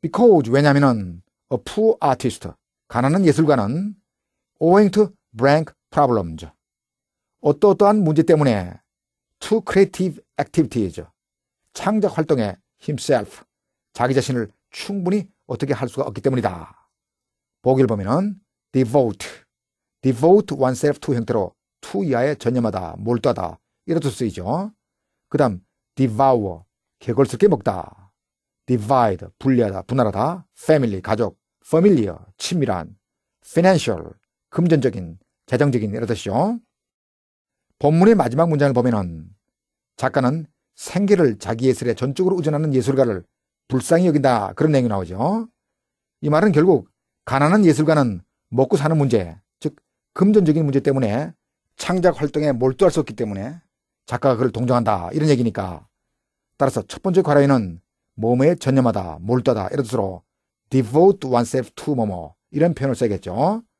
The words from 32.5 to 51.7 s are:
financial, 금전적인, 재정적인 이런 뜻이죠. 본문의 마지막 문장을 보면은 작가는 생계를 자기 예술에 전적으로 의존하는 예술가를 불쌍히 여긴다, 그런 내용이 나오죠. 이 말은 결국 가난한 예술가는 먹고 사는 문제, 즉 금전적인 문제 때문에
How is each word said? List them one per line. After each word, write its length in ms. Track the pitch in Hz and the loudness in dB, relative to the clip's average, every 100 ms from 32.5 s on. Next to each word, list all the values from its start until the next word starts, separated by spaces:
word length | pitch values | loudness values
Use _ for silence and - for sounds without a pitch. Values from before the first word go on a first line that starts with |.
| 180 127 92 82 - _ _ _ _ - | -4 -2 -4 -8 -18 _ _ _ _ -6
financial, 640 | - 180 180 - 90 80 - _ _ _ | 2 4 2 0 -8 -10 -20 _ _ _
금전적인, 680 | - 175 - 127 95 87 82 _ _ _ | -2 2 2 0 -4 -12 -16 _ _ _
재정적인 440 | 123 143 123 104 | 0 0 0 -2
이런 140 | 110 117 | -6 -6
뜻이죠. 540 | 113 - 104 190 233 _ _ _ _ _ _ _ _ _ _ _ _ | -6 -4 -2 -2 -4 _ _ _ _ _ _ _ _ _ _ _ _
본문의 360 | 143 160 190 220 | 0 4 4 4
마지막 320 | 123 127 170 | 2 0 0
문장을 260 | 151 143 | 2 2
보면은 560 | 127 123 110 92 80 82 98 _ _ _ _ _ - | 2 0 0 -4 -10 -18 _ _ _ _ _ _ -6
작가는 480 | 131 - 127 156 151 _ _ _ | -2 0 0 -2 -8 _ _ _
생계를 600 | - 180 202 202 160 104 | -8 -4 2 4 4 0
자기 280 | - 113 131 | -8 -2 0
예술에 280 | 123 120 117 | 0 -2 -4
전적으로 420 | 131 135 185 185 | -4 -2 -2 0
의존하는 360 | 151 147 156 | -2 -2 0
예술가를 520 | 131 123 135 123 95 - _ _ _ _ | 0 0 0 0 -2 -10 _ _ _ _
불쌍히 400 | 127 - 170 180 | -6 2 2 4
여긴다, 460 | 147 135 120 98 | 2 2 0 -2
그런 180 | 92 156 | -2 0
내용이 160 | 143 123 | 2 0
나오죠. 640 | 98 87 90 139 214 226 _ _ _ _ _ _ _ | -4 -6 -4 -2 -2 -6 _ _ _ _ _ _ _
이 80 | 147 | 0
말은 240 | 151 208 | 2 4
결국 360 | 151 175 147 - _ _ _ - | 4 4 2 0 _ _ _ -4
가난한 400 | 135 147 208 190 | 0 4 4 4
예술가는 560 | 135 156 156 127 92 - _ _ | 4 4 2 2 -2 -12 _ _
먹고 280 | 117 135 165 | -2 0 0
사는 200 | 151 160 | 2 2
문제, 400 | 139 113 87 80 _ _ | 2 0 -2 -12 _ _
즉 160 | - _ _ _ _ | -10 _ _ _ _
금전적인 500 | - 190 214 165 151 | 0 4 4 4 2
문제 160 | 151 135 | 2 0
때문에 540 | 139 135 117 110 160 - _ _ _ | 0 -2 -2 -4 -6 -14 _ _ _